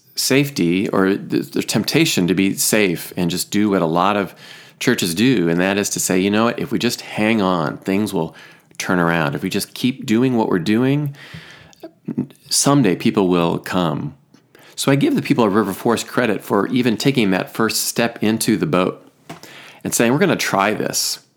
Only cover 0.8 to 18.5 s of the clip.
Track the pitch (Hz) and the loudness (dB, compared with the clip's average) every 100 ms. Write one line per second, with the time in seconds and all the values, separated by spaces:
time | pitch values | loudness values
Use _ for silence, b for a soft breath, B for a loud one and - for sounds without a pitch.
0.8 | 110 - 95 101 - - - - - 113 | 0 2 2 0 -2 -4 -4 -4 -2 -2
1.8 | - 151 160 - 87 90 98 - - 110 | 0 2 2 2 2 2 0 0 0 2
2.8 | 98 80 - - 85 87 - 104 107 95 | 2 -2 -6 -4 -4 -4 -4 0 2 2
3.8 | 82 85 95 101 90 - B B B B | 2 2 2 0 -4 -8 B B B B
4.8 | - 120 92 82 123 113 85 85 92 98 | -2 0 0 0 2 2 2 2 2 0
5.8 | 98 - - 92 98 104 117 - 87 107 | -2 -4 0 0 2 2 0 -2 -4 -2
6.8 | 117 - - - 107 113 92 90 73 - | -2 -4 -8 -2 0 2 2 0 -2 -6
7.8 | - 98 107 90 80 B B B B - | -4 -2 -2 -2 -4 B B B B -10
8.8 | - 90 85 85 73 73 95 101 - - | -2 2 2 2 0 -2 -4 -4 -6 -4
9.8 | 123 127 131 110 131 117 - 95 82 110 | -4 -2 0 2 2 2 2 0 2 2
10.8 | 131 143 147 143 B B B B B B | 2 0 -2 -8 B B B B B B
11.8 | 330 _ - - - - - - 139 143 | -20 _ -10 -8 -8 -10 -6 0 4 4
12.8 | 104 85 117 110 92 90 85 87 - 92 | 4 2 0 2 2 4 2 -2 -4 -2
13.8 | 85 69 71 - _ _ _ - B B | 0 -2 -6 -12 _ _ _ -20 B B
14.8 | - 139 311 233 - 127 107 101 98 90 | 0 2 2 0 0 2 2 2 0 -2
15.8 | 120 107 - - 120 98 - 104 98 127 | -2 -2 -2 -2 0 -2 -2 0 0 0
16.8 | 120 104 143 135 101 92 - - 110 - | 0 0 0 2 2 0 -2 -2 -2 -2
17.8 | - - 117 - 107 110 - | -4 -2 -2 0 -2 0 0